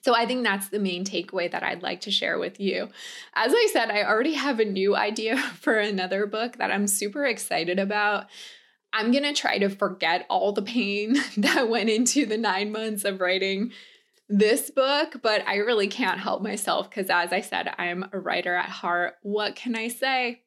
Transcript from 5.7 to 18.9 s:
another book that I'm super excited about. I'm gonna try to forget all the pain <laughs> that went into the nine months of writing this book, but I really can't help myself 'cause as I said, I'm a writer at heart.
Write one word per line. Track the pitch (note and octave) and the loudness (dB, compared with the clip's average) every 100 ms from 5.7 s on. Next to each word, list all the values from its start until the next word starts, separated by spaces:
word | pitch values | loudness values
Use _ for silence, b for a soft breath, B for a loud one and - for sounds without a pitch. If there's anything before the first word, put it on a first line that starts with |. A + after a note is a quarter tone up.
| A3+ | 2
another | G#3 G3 F#3 G3 G#3 | 2 -2 -2 -2 -2
book | G#3+ A#3+ A#3+ | -2 -6 -2
that | G3 | 0
I'm | F#3+ G3+ | 2 0
super | - B3 D4 C#4+ | 0 -2 -2 -2
excited | G#3 - E3+ E3 F#3 | -2 -4 -2 0 0
about. | G3 G#3 G#3 G3+ - B B B B B _ | 0 0 0 0 -6 B B B B B _
I'm | A3 A3 | -2 2
gonna | C4 C#4+ | 2 2
try | D4 - - | 0 0 2
to | G3 | 0
forget | G3 G3 F#3+ D#3+ F3+ - | 0 -2 0 0 0 0
all | F#3 F#3+ | 0 2
the | G#3 | 0
pain | G3+ A#3+ G3+ G3+ G#3+ C#4 C#4 | -2 -2 -2 -2 0 0 0
<laughs> | - | 0
that | G#3+ E4 A#3 | 2 2 2
went | A#3 G#3+ | 2 2
into | A3 B3 C#4 A#3 | 2 2 2 0
the | G#3+ | 0
nine | A3 F#3+ G#3 | 0 0 -2
months | G#3+ A3 G#3 | -4 -6 -2
of | G3+ F#3+ | -4 0
writing | F3+ F#3+ F#3+ G3 A#3+ B B B B B _ | 0 2 0 0 -4 B B B B B _
this | G#3 G#3+ C#4+ - | 4 6 4 0
book, | - C4 C#4+ D#4 - | 0 2 2 0 0
but | A3+ G#3+ - | 0 2 2
I | G3+ | 0
really | G#3 A3+ G3+ | 2 2 2
can't | - F#3+ F#3 | 0 0 0
help | G3 F#3+ | -2 -2
myself | G3+ G3+ - E3+ F#3+ | -2 -4 0 -2 -2
'cause | - F#3 | -6 0
as | F3 F3 | 0 2
I | F#3 | -2
said, | - - - - | -2 -4 -4 -4
I'm | F3+ F3 F#3+ | -4 -4 -6
a | G3 | -6
writer | F3 F3 F3+ F3+ | -2 -2 0 -2
at | F3+ | -2
heart. | F#3 F3+ | -6 -2